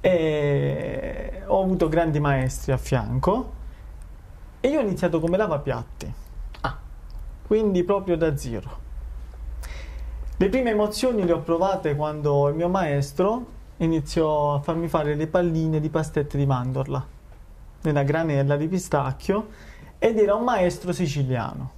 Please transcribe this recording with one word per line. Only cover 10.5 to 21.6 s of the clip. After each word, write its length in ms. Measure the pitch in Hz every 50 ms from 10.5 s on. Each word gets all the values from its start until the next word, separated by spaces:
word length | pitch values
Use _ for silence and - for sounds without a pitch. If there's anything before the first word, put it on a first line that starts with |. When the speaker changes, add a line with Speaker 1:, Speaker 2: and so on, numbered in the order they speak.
| 190 262 254 240
Speaker 1:
emozioni 540 | 214 208 208 208 214 - - 254 240 214 190
le 80 | 175 165
ho 60 | 156
provate 560 | 143 - 165 165 185 196 196 185 - 160 143
quando 540 | 143 151 151 151 151 147 147 143 143 143 143
il 60 | 143
mio 120 | 156 170 175
maestro 760 | 180 196 185 156 143 143 139 143 - - 185 196 220 254 247 - - - - - - -
iniziò 760 | 170 165 165 160 143 147 - 175 160 156 151 147 147 147 147
a 60 | 143
farmi 280 | 143 - 165 165 170 165
fare 260 | - 165 151 147 151
le 140 | 147 156 156
palline 500 | - 185 175 175 160 160 160 160 156 156
di 80 | 151 156
pastette 480 | 151 165 156 160 - 156 143 143 -
di 80 | 143 143
mandorla 640 | 139 135 123 123 127 131 135 135 135 135 131 - - - - - - - - - - - - - - - - -
nella 200 | 160 151 147 143
granella 540 | 139 139 160 165 160 147 135 139 139 147
di 100 | 143 151
pistacchio, 840 | 160 185 185 180 - - 143 135 131 131 - - - 190 208 214 - - - - - - - - - - -
ed 200 | - 226 233 214
era 160 | 208 202 202
un 80 | 220 240
maestro 500 | 254 240 208 180 175 - - - 180 175
siciliano. 760 | - 180 156 135 147 139 127 127 120 110 - - -